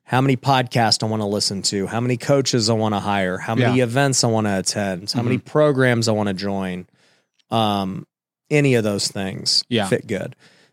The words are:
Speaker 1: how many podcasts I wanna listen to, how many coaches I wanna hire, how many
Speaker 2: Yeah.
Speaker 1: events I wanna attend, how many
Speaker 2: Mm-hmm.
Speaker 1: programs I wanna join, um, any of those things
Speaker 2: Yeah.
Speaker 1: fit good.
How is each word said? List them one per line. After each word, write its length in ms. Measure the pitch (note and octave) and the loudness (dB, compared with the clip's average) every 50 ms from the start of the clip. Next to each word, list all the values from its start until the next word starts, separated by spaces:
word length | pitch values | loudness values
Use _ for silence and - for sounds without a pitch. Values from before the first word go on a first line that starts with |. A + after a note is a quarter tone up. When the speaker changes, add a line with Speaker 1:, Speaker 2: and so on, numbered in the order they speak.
| _ | _
Speaker 1:
how 180 | - A#2+ B2+ | -2 0 2
many 140 | C3+ C#3 C3 | 2 2 0
podcasts 640 | B2 - C#3 C3+ B2+ B2+ A#2+ - B2 A2+ A2 - - A2+ | 2 2 2 2 2 0 0 0 2 2 2 2 0 0
I 20 | |
wanna 200 | A2 A2 G#2+ G#2+ | -2 -2 -2 -2
listen 340 | G2+ G#2 G2+ - - G#2 F#2+ E2+ | -2 -2 -2 -2 -4 -4 -4 -4
to, 240 | - G#2 G2 F#2+ | -2 -2 -2 -2
how 120 | E2+ G#2+ A2+ | -2 -2 -2
many 160 | B2 B2 B2+ | -2 -2 -2
coaches 520 | A#2 - - C#3+ C#3 C3 - - B2 G#2+ A2+ | -2 0 2 2 2 2 2 0 2 2 2
I 40 | A2+ | 2
wanna 260 | A2 A2 G#2+ G#2 G2 | 2 0 0 0 -2
hire, 380 | F2+ G2+ G2+ G2 F#2+ F2+ F#2 | -2 0 0 0 0 -2 -2
how 180 | F#2 - - A2+ | -4 -4 -2 0
many 220 | B2 B2 B2 B2+ | 2 2 4 4
Speaker 2:
Yeah. 60 | B2+ B2 | 2 2
Speaker 1:
events 380 | A#2 A#2 C#3 C#3+ C3+ B2+ - - | 2 2 2 2 2 2 2 0
I 40 | |
wanna 320 | A#2 A2 A2 G#2+ G#2 G2 F#2+ | 2 2 0 0 0 0 -2
attend, 520 | F2+ - - G#2+ G2+ G2 F#2 F2 G2+ - | -2 -2 -4 -2 -4 -4 -4 -6 -8 -6
how 100 | - B2+ A#2+ | -4 -2 0
many 140 | B2 B2+ | 0 -2
Speaker 2:
Mm-hmm. 120 | - - - | -2 -4 -2
Speaker 1:
programs 580 | - D3+ D3+ D3+ C#3 C3 C3 B2 A#2+ A#2 A2 | 0 2 2 4 4 4 2 4 2 2 2
I 40 | A2+ | 0
wanna 220 | A2 G#2+ G#2 G2+ F#2+ | 0 0 0 -2 -2
join, 520 | F2+ G2 G2+ G2 G2 F#2+ F#2 F2+ F2+ F2+ - _ _ _ _ _ _ _ _ _ _ _ _ | -4 -4 -4 -4 -4 -4 -6 -6 -8 -12 -16 _ _ _ _ _ _ _ _ _ _ _ _
um, 540 | A#2 A2+ A2 G#2+ G2+ G2 G2 F#2+ F#2+ - - - _ _ _ _ _ _ _ _ | 0 0 2 2 0 0 -2 -4 -6 -8 -12 -14 _ _ _ _ _ _ _ _
any 260 | D3+ D3 C#3+ C#3 B2 | 2 2 4 4 4
of 80 | A#2 G#2+ | 4 2
those 240 | G#2+ G2+ G2+ - | 0 -2 -2 -4
things 560 | - - G#2 F#2+ F#2+ F#2 - - - - - - - | -4 -4 -6 -6 -6 -8 -6 -4 -2 -2 -2 -2 0
Speaker 2:
Yeah. 180 | B2 A2 G2+ | 0 0 0
Speaker 1:
fit 200 | F#2 B2 B2+ - | 0 -2 -2 -2
good. 280 | A2 G#2 F2+ - - - _ _ - _ _ _ _ | -4 -6 -6 -6 -10 -12 _ _ -20 _ _ _ _